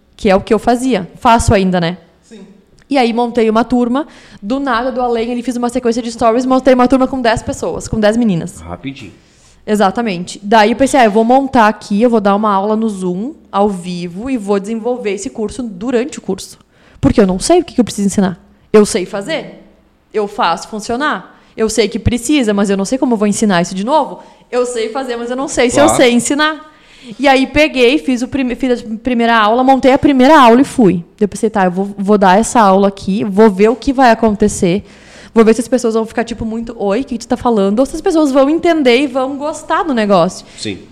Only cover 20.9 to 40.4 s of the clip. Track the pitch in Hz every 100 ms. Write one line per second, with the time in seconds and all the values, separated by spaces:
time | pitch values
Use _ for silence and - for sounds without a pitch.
20.9 | 240 302 214 - _ _ - 220 220 214
21.9 | 214 - 240 - 302 214 202 202 196 196
22.9 | 262 269 226 208 202 214 175 175 185 208
23.9 | 311 254 180 - _ _ 247 247 226 220
24.9 | 269 254 233 240 254 285 - 254 269 285
25.9 | - 254 240 233 285 302 302 - _ _
26.9 | - 254 208 277 262 262 294 311 254 240
27.9 | 302 - 247 254 269 247 233 262 240 202
28.9 | 220 254 240 233 233 208 240 262 269 262
29.9 | 269 294 269 254 311 247 233 277 - 202
30.9 | 175 - _ 202 202 220 208 185 180 202
31.9 | 202 196 208 196 190 226 254 202 190 202
32.9 | 202 - 196 233 190 220 185 214 240 -
33.9 | 254 254 226 226 202 208 - 185 190 -
34.9 | - - - - 226 220 220 240 254 233
35.9 | 220 220 240 226 233 226 226 233 240 202
36.9 | 202 277 233 - 247 247 220 196 214 269
37.9 | 330 392 330 302 269 269 320 349 330 254
38.9 | 233 285 254 262 277 294 311 - 330 359
39.9 | 240 208 190 175 -